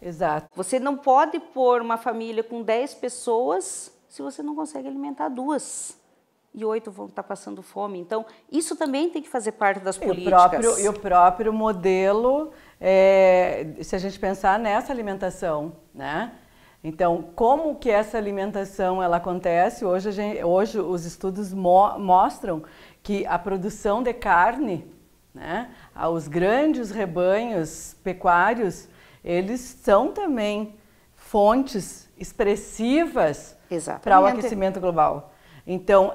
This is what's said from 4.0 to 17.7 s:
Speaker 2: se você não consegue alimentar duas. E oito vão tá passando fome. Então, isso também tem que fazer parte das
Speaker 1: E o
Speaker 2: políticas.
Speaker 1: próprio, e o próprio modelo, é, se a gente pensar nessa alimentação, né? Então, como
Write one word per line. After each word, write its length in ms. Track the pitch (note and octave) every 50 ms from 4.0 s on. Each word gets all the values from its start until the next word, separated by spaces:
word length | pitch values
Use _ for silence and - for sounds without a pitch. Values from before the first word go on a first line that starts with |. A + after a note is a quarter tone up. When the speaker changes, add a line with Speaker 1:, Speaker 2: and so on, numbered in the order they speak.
| _ _
Speaker 2:
se 120 | - -
você 220 | C#4 C#4 C4 - D4
não 100 | D4 D4+
consegue 320 | D4+ D#4 D4+ - C4+ C4 C#4
alimentar 400 | C4+ C#4 C#4 C#4+ C4+ - D4 D#4
duas. 680 | B3+ A#3+ C4 D4 D4+ B3 - - - - - - - _ _ _ _ _ _ _ _ _ _ _ -
E 120 | G#3+ A3
oito 260 | G#3+ A3 A3+ A3+ A3
vão 160 | F#3+ G3+ G3+
tá 160 | F#3+ F#3+ G3+ G3
passando 380 | - G3+ F#3 - G3+ G3+ F#3+
fome. 380 | F#3 - - G3 G3+ G3+ G3 F3
Então, 260 | F3 F3 A3 A3 A3 - - _ _ _
isso 240 | - D#4 E4+ - E4
também 340 | - D#4+ C#4 C4 C#4 D#4+ F4
tem 120 | E4+ D#4+
que 80 | D4 -
fazer 240 | - B3 G3+ A3 G#3+
parte 260 | - G#3+ G3 G3 G3+
das 160 | F#3 F#3+ F#3
Speaker 1:
E 40 | -
o 40 | A3+
Speaker 2:
políticas. 460 | G3+ F3+ F3 F3+ F3+ F#3 F3+ F3+ F3+
Speaker 1:
próprio, 280 | E3 D3+ A3+ A#3 -
e 120 | F#3+ G3+ G#3
o 40 | G3+ G#3
próprio 540 | - G3 F3+ F3+ F3 F3+ F3+ A3+ A3 A3 A3
modelo, 1000 | A3 A3 A3 G#3 F3+ E3+ F#3+ F#3+ F#3 F#3+ G3 G3+ A3 A#3 B3+ C4+ D4 D#4 D#4 - - - - _ _
é, 840 | - F#3 F#3+ F#3+ F#3+ F#3+ G3 F#3+ F#3+ F#3 F#3 F3+ F3+ - - G#2+ D3+ D#3 - -
se 140 | E3+ - -
a 40 | F#3
gente 200 | F3 G3 G3 -
pensar 400 | - F#3+ G3 G3 - G3 F#3+ A3
nessa 320 | A#3 G#3+ G3+ A#3 B3+ C4
alimentação, 800 | C#4 A#3+ A3 G3+ F#3+ G3 G3 F#3 F3+ - G3+ E3+ D#3 D3+ D3 E3+ E3 - _ _ _
né? 380 | - C3+ C#3 D3+ E3+ A3+ A#3+ - - _ _ _ _ _ _ _ _ -
Então, 460 | D#3+ D#3 E3+ F#3 E3+ E3+ E3+ D#3+ - -
como 400 | - A3+ A#3 C#4 D4+ E4 D4+